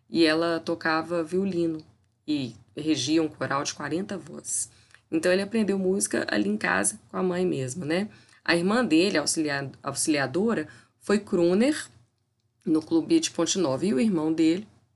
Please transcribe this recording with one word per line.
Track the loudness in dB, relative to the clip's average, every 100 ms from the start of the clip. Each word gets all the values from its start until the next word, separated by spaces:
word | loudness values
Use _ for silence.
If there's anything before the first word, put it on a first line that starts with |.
| _
E | 2
ela | 4 4 0 -2
tocava | -4 -4 0 -2 -2 -4
violino | -2 -2 -2 0 -2 -4 -10 _ _ _
e | -4 -2 -4 -8 -16 -8
regia | -2 -2 2 2
um | 0
coral | -2 -4 -2
de | -4
quarenta | -6 -6 -4 -6 -8
vozes. | -10 -14 -8 -6 -6 -12 _ -20 -6
Então | 0 2
ele | 2
aprendeu | 2 0 0 2
música | 2 0 0 -2 0
ali | 0 0
em | 0
casa | 0 0 0 -4 _
com | -4
a |
mãe | -2 0
mesmo, | 0 -2 -4 -6
né? | -2 -2 -2 -8 -20 -8
A | 0
irmã | 2 2 2
dele, | 2 4 4 2
auxilia-, | -2 -2 -2 -2 -6 -10
auxiliadora, | -10 -4 0 0 0 0 -2 -2 -4 -12 _ _
foi | -2 -2
crooner | 0 2 4 4 2 0 -6 -16 _ _ _ _ _ _
no | -2 0
clube | 2 0 4 2
de | 2
Ponte | -2 -2 0
Nova. | 0 0
E | 0
o | 2
irmão | 2 2 0
dele | 2 2 2 -4 _ _